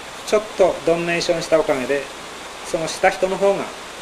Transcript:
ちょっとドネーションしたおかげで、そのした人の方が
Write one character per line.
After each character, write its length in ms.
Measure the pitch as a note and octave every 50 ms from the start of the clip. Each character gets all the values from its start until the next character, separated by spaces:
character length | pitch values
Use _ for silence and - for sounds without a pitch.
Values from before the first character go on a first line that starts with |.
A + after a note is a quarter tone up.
| - - - - -
ち 100 | - G#3+
ょ 40 | G#3+
っ 20 | G#3+ - - -
と 160 | F#3+ D#3+ - - -
ド 100 | E3 E3
ネ 220 | E3+ E3+ E3+ E3+ E3+
ー 20 |
シ 120 | - -
ョ 60 | E3+ E3
ン 40 |
し 60 | D#3 -
た 100 | D#3+ D#3+
お 60 | D3+
か 100 | - D3
げ 120 | C3 B2+
で、 160 | B2 C#3+ C#3+ C3+ - - - - - - - - - - - -
そ 120 | - - -
の 80 | -
し 140 | - - -
た 100 | - F#3+
人 180 | - - F#3+ F#3+
の 80 | F#3+
方 180 | E3+ G3 G3+ G3
が 100 | E3+ A#2 G#2 - - - - - -